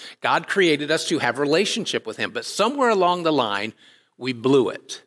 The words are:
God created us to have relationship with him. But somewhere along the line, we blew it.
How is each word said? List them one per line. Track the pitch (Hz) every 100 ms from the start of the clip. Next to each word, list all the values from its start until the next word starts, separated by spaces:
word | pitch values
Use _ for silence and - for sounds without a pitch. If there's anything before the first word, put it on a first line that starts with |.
| - -
God | 120 147 170
created | - 180 147 147
us | 156 160
to | 160
have | 123 120
relationship | 143 156 208 - 175 117
with | - 107
him. | 104
But | 113
somewhere | 113 - 208 285 247
along | 208 175 180
the | 165
line, | 151 117 101 107 - - _ _ _
we | 127
blew | 123 120 139 107
it. | - - -